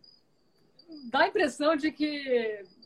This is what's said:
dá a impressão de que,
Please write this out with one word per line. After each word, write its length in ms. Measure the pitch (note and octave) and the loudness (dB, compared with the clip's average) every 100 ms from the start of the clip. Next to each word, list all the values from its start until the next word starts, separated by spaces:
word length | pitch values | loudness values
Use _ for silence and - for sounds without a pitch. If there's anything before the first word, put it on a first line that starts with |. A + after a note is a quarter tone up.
| - _ _ _ _ _ _ _ - D#4 B3 | -20 _ _ _ _ _ _ _ -20 -16 -6
dá 120 | C4 | 2
a 60 | F4 | 2
impressão 480 | F#4+ D4+ A#3 D4 D#4+ | 4 0 2 2 2
de 160 | D4+ | 0
que, 720 | - D4+ D4 C4+ B3 A3 G#3+ G3 _ | -2 -4 -4 0 0 0 -6 -12 _